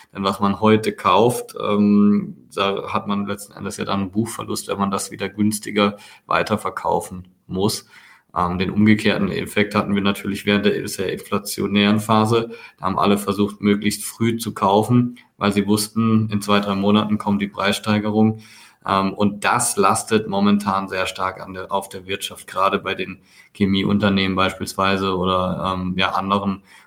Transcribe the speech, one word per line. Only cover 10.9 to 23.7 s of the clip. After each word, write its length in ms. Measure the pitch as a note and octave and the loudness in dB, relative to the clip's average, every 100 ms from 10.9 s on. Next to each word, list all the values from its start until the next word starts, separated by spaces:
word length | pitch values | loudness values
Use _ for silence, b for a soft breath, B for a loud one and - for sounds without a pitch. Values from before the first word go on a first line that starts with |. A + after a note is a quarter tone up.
| - F#2 | -6 -4
inflationären 880 | - - G2+ - - G2 G2+ G2+ G#2+ | -6 -4 -6 -4 -4 -2 2 4 2
Phase. 520 | G#2+ A2 G#2+ A#2 A#2 A2+ B _ | 2 2 4 2 0 -8 B _
Da 80 | F#2 | -4
haben 140 | F#2 | 0
alle 180 | F#2+ G2+ | 2 2
versucht, 440 | - G2+ G2+ - | 0 0 -2 0
möglichst 420 | G#2 G2+ G2+ - | 0 2 0 -4
früh 340 | - - A#2 A#2 | -8 -2 -2 -2
zu 160 | G#2+ | -6
kaufen, 640 | - G2 G#2 G#2+ B2 B2 B B - | -2 4 4 4 4 2 B B -4
weil 160 | G2+ | 0
sie 120 | G2+ G2 | 2 2
wussten, 640 | G#2 - A2+ A2+ A2 G#2+ | 0 0 -2 2 2 2
in 100 | G2+ | -2
zwei, 200 | G2+ G2+ | 0 0
drei 160 | G2+ G2 | 2 0
Monaten 420 | G2+ G#2 G#2 G#2 | 2 2 2 -2
kommt 240 | G#2 G2+ | 0 -2
die 60 | G2+ | -2
Preissteigerung. 920 | - G2 G#2 A2 G#2+ G#2+ G#2+ A2 A2 B B B B F#2+ | -2 -2 -2 0 0 0 2 2 0 B B B B -2
Ähm, 280 | G2 G2 | 0 0
und 320 | F#2+ G2+ G#2 G2 | 0 0 0 0
das 320 | A#2 - - | 0 0 2
lastet 500 | G2 G#2+ - A2 G#2+ | 2 2 0 -2 0
momentan 640 | G2 G2+ G2+ G2+ G2 F#2+ | 0 2 2 0 -2 -2
sehr 180 | F#2 F#2 | -4 -4
stark 340 | - F#2+ F#2+ | -4 -4 -6
an 120 | F#2 | -10
der, 180 | F#2+ F#2 | -12 -6
auf 160 | G2 - | -6 -6
der 160 | F#2+ F#2 | -10 -10
Wirtschaft, 420 | G2 - F#2 - | -8 -8 -12 -10
gerade 320 | F#2 G2 G2 | -2 0 0
bei 140 | F#2+ | -2
den 280 | F#2 F#2 F#2 b b b | -6 -8 -12 b b b
Chemieunternehmen 840 | - G2 | -2 0